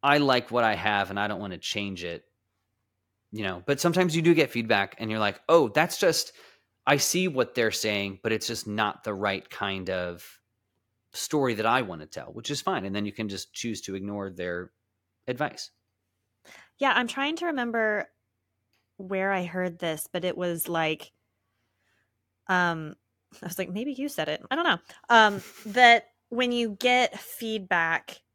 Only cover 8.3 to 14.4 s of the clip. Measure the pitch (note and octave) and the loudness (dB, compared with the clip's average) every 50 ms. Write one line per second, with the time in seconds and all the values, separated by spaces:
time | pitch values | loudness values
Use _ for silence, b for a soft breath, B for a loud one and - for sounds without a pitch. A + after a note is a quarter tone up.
8.3 | A2 - - - A#2 A2 - G#2+ G#2 G#2+ G#2+ G#2 - - - A2 G#2 F#2+ G2+ G2+ | -2 -2 -2 -6 -6 -6 -6 -6 -2 0 0 -2 -2 -6 -8 -8 -6 -2 0 -2
9.3 | G2 F#2+ - - - - G#2 G2+ G2 F#2+ F#2 F2+ F#2 F#2 F2+ F2+ F2 E2+ - - | -2 -2 -6 -12 -10 -6 -4 -4 -4 -4 -4 -4 -4 -4 -4 -6 -8 -10 -16 -20
10.3 | - _ _ _ _ _ _ _ _ _ _ _ _ _ _ _ _ - - - | -20 _ _ _ _ _ _ _ _ _ _ _ _ _ _ _ _ -10 -8 -2
11.3 | - D3+ C#3 B2+ A#2 G2+ G#2+ A2+ A#2 C3 B2 G2 F2 D#2+ D2+ D2+ - - B1+ - | 0 0 2 2 0 2 2 2 2 2 0 -2 -8 -12 -14 -14 -14 -14 -14 -12
12.3 | F2+ A2+ A#2 - - C3+ - - F#3+ D3+ F#2 G2 G2 G#2 G#2 G#2 - - A2 G#2 | -14 -12 -8 -6 -6 -4 -4 -4 -4 -2 -4 -4 -4 -4 -4 -6 -6 -6 -8 -8
13.3 | G2 F#2 - _ _ - - A#2+ A2 G2 - - F#2+ G2 F#2+ G2+ G2+ G#2 G2 G2 | -6 -10 -12 _ _ -10 -8 -6 -6 -8 -8 -8 -8 -8 -6 -6 -6 -6 -8 -8
14.3 | F#2 F2 | -8 -8